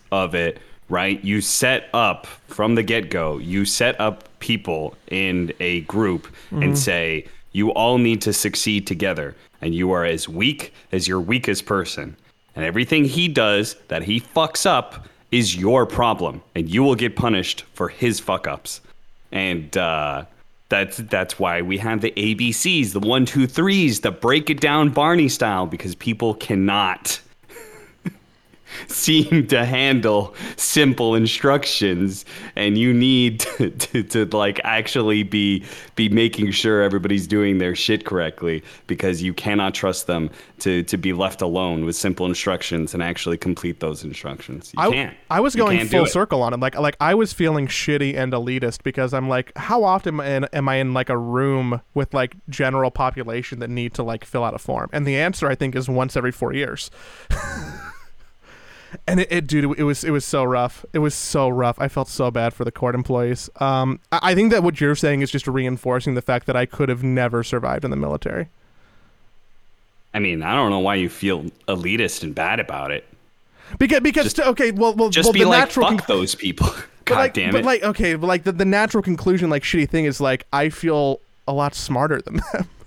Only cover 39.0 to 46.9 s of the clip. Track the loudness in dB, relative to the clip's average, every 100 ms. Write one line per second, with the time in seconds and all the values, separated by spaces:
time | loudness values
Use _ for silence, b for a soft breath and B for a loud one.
39 | -2 -2 -4 -4 -2 0 0 -2 -2 -2
40 | -2 -2 -4 B B B -2 0 0 -2
41 | -2 -2 -2 -2 -2 -2 -2 -2 -2 -2
42 | -2 -2 -2 -2 -2 -4 -2 -4 -4 -4
43 | -4 -4 -4 -4 -2 -4 -4 -6 -6 -8
44 | -10 -12 -12 -12 -14 -16 -12 -4 -2 0
45 | -4 -10 -4 0 0 2 2 2 2 2
46 | 2 2 0 0 0 0 -2 0 -2